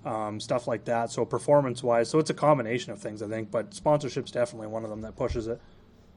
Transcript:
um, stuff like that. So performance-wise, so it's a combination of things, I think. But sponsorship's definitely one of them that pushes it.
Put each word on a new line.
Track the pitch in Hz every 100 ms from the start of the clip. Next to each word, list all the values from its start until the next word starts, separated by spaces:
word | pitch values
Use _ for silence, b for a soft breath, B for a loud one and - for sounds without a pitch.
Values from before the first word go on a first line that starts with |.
um, | 139 110 107 107
stuff | - 127 -
like | 110 -
that. | 117 117
So | - 113
performance-wise, | 123 - 147 131 123 123 117 117
so | 156
it's | 151
a |
combination | - 147 143 110 123 -
of | -
things, | - 107
I | 104
think. | 110 104
But | 117 104
sponsorship's | - 151 147 143 139 113
definitely | 123 120 113 107
one | 113
of | 110
them | 107
that | 110 -
pushes | 123 123 110
it. | 117 b b b b b